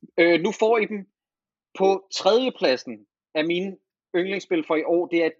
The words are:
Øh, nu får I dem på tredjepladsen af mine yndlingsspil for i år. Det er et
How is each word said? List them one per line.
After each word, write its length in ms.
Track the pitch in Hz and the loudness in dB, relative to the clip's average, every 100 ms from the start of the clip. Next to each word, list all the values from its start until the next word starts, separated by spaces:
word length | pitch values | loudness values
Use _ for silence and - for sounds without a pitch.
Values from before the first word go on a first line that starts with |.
| - - | -8 2
Øh, 220 | 170 165 | 4 4
nu 120 | 202 | 0
får 260 | - 220 233 | 0 2 2
I 60 | |
dem 220 | 202 208 190 _ _ _ _ _ _ - | 0 -6 -12 _ _ _ _ _ _ 0
på 280 | 190 190 _ | 2 0 _
tredjepladsen 920 | - 190 226 254 - 165 123 - 107 _ _ _ | -2 2 2 0 -2 0 0 -4 -16 _ _ _
af 100 | 156 | -4
mine 320 | 160 175 196 185 _ _ _ 175 | -2 -2 -4 -10 _ _ _ -4
yndlingsspil 480 | 190 196 - 170 151 | -4 -6 -4 -4 -2
for 100 | 160 | -4
i 80 | |
år. 220 | - 170 170 | 0 -2 0
Det 160 | 170 | -2
er 40 | |
et 60 | 160 | -2